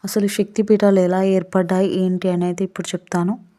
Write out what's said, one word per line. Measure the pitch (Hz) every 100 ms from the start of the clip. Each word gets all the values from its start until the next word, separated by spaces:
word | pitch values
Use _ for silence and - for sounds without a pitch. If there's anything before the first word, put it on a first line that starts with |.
అసలు | 196 214 202
శక్తిపీఠాలు | - 208 - 214 208 202 196
ఎలా | 180 185
ఏర్పడ్డాయి, | 190 190 180 - 175 185 190 190
ఏంటి | 185 180 185
అని | 175
అయితే | 175 175
ఇప్పుడు | 190 - 175
చెప్తాను. | 175 _ 180 175 240 -